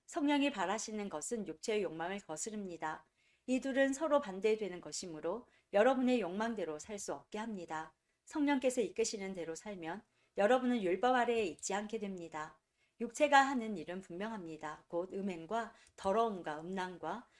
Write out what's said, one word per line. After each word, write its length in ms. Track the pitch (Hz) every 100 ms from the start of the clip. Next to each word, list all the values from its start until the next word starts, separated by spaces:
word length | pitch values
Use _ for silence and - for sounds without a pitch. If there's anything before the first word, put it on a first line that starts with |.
| -
성령이 440 | 349 285 285 285
바라시는 580 | 214 180 214 226 214 202
것은 380 | 151 - 240 180
육체의 380 | 156 - 214
욕망을 340 | 170 160 170 202
거스릅니다. 880 | - 208 220 214 190 165 156 165 - _ _ _ -
이 140 | 254
둘은 320 | 262 269 269
서로 280 | 269 320 285
반대되는 600 | 202 185 214 214 196 180
것이므로 680 | 151 - 185 156 165 214 - _ _
여러분의 480 | 202 233 254 254 247
욕망대로 600 | 175 190 226 214 160 151
살 180 | - 208
수 160 | -
없게 240 | 147 - 208
합니다. 560 | 226 202 165 156 165 _ _ _
성령께서 560 | - 311 285 277 262 254
이끄시는 520 | 190 - 226 214 190
대로 220 | 185 160
살면 480 | 165 214 190 160 196 - _ _ -
여러분은 460 | 208 254 247 240
율법 320 | 185 185 247
아래에 300 | 254 233 233
있지 280 | 196 151 -
않게 280 | 196 214 220
됩니다. 580 | 196 185 165 156 156 - _ _ _ -
육체가 420 | 233 - 294 277
하는 340 | 269 269 220 196
일은 240 | 156 185
분명합니다. 840 | 190 170 220 220 165 156 151 156 -
곧 240 | 170 180
음행과 600 | 196 196 170 165 208 214 - -
더러움과 680 | - 196 214 233 190 156 151
음란과 680 | 165 190 185 175 156 214 - _